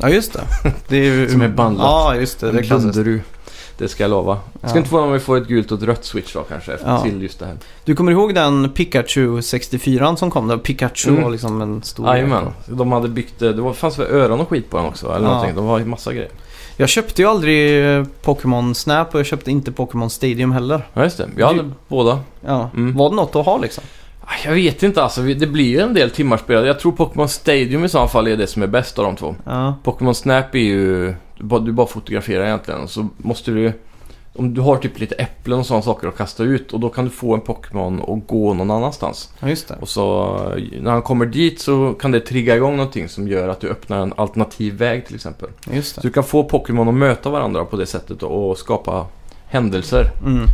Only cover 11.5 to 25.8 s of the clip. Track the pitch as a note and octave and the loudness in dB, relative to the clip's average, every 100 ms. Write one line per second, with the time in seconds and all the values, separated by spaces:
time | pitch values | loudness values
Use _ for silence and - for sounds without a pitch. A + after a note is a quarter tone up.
11.5 | A2 G#2+ G#2+ - - A#2 B2+ C3+ A2+ F#2 | -2 -4 -6 -8 -4 2 2 2 0 -2
12.5 | - - B2 B2 B2 A#2+ A#2 A2+ - A2+ | -8 -8 -2 0 2 0 -2 -6 -2 0
13.5 | G#2+ B2+ B2+ D#3+ C#3 B2+ C#3 A#2+ A#2 E3 | 2 -2 -2 -4 -2 0 4 4 2 0
14.5 | D3 - E2+ D#2+ - C2 E2 G#2+ B2 F#2+ | -2 -2 -4 -4 -4 -4 0 2 2 0
15.5 | F2 G#2+ A2+ A2+ A#2+ A2+ A#2+ - - - | -2 0 0 0 -6 -6 -8 -8 -12 -20
16.5 | - - - C#3 - A3 - G3 G#3+ D#3 | -20 -14 0 2 2 0 2 4 4 4
17.5 | D3+ D3 D3 C#3+ C#3+ C#3 - - C#3 B2+ | 4 4 4 4 2 0 -2 -2 0 2
18.5 | A#2+ B2 B2 - D3 D#3+ D3+ C#3 C#3+ C3 | 2 0 -2 0 0 2 0 0 -2 -2
19.5 | C#3 C3+ B2+ B2+ A#2+ A#2 - C3 A#2+ B2+ | -2 -2 -4 -4 -2 -4 -2 -2 0 2
20.5 | B2+ B2 D3+ - - E3 E3+ - - B2 | 2 0 -2 -2 0 0 0 -6 2 4
21.5 | E3+ D3 C3+ - C3 A#2 C3+ C3+ - - | 4 0 -10 -4 2 4 2 -4 -12 -4
22.5 | C3 A#2+ A#2 B2 B2+ D3 G#3+ D3+ D3+ D3+ | -2 -2 -2 0 4 2 4 0 0 2
23.5 | A#3+ A#2 - - - - - - - D3 | 0 -2 -8 -14 -20 -20 -20 -12 -8 0
24.5 | E3+ F3 C3 G3+ F3+ B2+ B2+ B2+ C#3 D3+ | 2 4 4 2 4 2 2 0 2 0
25.5 | D3+ B2+ C3 | 2 4 4